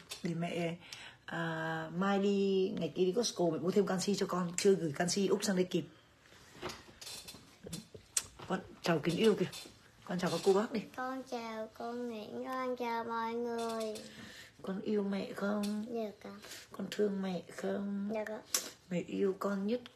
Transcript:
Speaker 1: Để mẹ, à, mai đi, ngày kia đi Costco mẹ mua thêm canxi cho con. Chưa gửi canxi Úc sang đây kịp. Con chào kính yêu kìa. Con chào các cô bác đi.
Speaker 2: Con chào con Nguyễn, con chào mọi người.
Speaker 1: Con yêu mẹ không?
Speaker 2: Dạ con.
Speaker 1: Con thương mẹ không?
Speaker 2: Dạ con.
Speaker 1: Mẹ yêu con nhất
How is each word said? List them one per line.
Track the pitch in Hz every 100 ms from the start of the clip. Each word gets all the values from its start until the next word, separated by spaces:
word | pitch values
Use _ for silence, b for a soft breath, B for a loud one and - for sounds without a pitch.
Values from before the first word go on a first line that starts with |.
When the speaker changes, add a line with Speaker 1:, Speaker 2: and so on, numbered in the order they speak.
| - -
Speaker 1:
Để | 175
mẹ, | 165 170 170 170 170 B B B B -
à, | 165 165 160 160 160 160 170
mai | 196 196
đi, | 202 196 196 190 190 208
ngày | 160 175
kia | 185
đi |
Costco | 214 226 - 170
mẹ | 151
mua | 170
thêm | 208 185
canxi | 185 202 190
cho | 185
con. | 180 175 175
Chưa | 202 185
gửi | 165 143
canxi | 175 202 190
Úc | 202
sang | - 185
đây | 185
kịp. | 175 143 - - - - - - - - - - - - - - - - - - - - - - - - - -
Con | 185 - -
chào | - 160
kính | 175 175
yêu | 220 -
kìa. | 180 - - - - - -
Con | 180
chào | 175
các | 170
cô | 196
bác | 190 240
đi. | 226 - -
Speaker 2:
Con | 254 262 247
chào | 240 226 220 220
con | - 233 240 240
Nguyễn, | 220 208 240 254
con | 262 254 247
chào | 240 233
mọi | 233 226 226
người. | 233 240 233 226 226 220 214 220 B B B B -
Speaker 1:
Con | - 190
yêu | - 208
mẹ | 196 196 190 -
không? | 202 208 208 214 226
Speaker 2:
Dạ | 233 214 -
con. | 196 202 B B B
Speaker 1:
Con | - 190
thương | - 208 190
mẹ | 190 175 - -
không? | 196 196 202 202 202
Speaker 2:
Dạ | 220 214
con. | 214 - B B B -
Speaker 1:
Mẹ | 175 -
yêu | 190 196 190
con | 196 196 202
nhất | 247 -